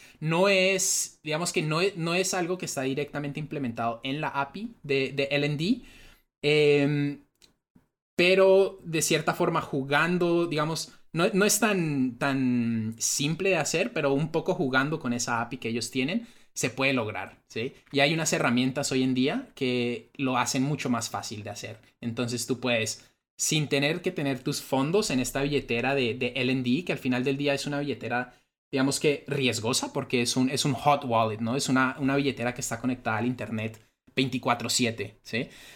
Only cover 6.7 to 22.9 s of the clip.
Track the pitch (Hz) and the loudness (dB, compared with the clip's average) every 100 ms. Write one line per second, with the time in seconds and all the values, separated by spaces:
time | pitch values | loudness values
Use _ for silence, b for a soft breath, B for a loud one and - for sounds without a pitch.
6.7 | 143 143 147 143 143 _ _ _ _ _ | 6 4 2 0 -4 _ _ _ _ _
7.7 | _ _ _ _ - 175 190 190 190 185 | _ _ _ _ 2 6 8 8 8 6
8.7 | - 170 160 - 156 156 160 170 165 - | 0 -4 0 2 2 2 0 2 0 -2
9.7 | 143 135 147 165 180 175 170 170 147 151 | -4 0 2 2 2 2 2 2 0 -2
10.7 | 156 - B - 160 185 196 208 - 226 | -2 -8 B -6 0 2 4 4 4 2
11.7 | 196 160 143 131 113 143 135 127 123 117 | 2 0 0 0 0 -2 2 2 2 2
12.7 | 113 110 113 - - 143 165 190 175 147 | 0 -2 -4 -4 0 0 0 0 0 0
13.7 | 160 226 165 143 139 156 165 151 170 143 | -2 -2 0 2 2 0 0 0 0 2
14.7 | 131 139 156 123 120 127 117 117 135 113 | 2 2 -2 -2 -2 -2 -2 -2 -6 -4
15.7 | 117 110 131 131 220 B B B - 131 | -4 -2 -2 0 -2 B B B -6 -4
16.7 | 117 135 131 107 95 95 - _ 117 123 | 0 0 0 -2 -6 -10 -14 _ -8 -8
17.7 | B _ 135 143 165 156 165 151 120 131 | B _ 2 2 2 0 0 2 2 2
18.7 | 127 131 131 131 127 131 220 277 - 131 | 0 0 0 2 2 2 0 -6 -4 -2
19.7 | 123 120 117 - - 131 127 123 135 135 | 0 -2 -4 -8 -6 -2 0 0 0 0
20.7 | 151 139 117 - 101 - 107 104 101 110 | -2 -2 -2 -4 -8 -8 -10 -12 -12 -12
21.7 | 107 b _ 120 113 120 120 - 120 127 | -14 b _ -6 -4 -4 -4 -4 -2 0
22.7 | 117 110 | 0 0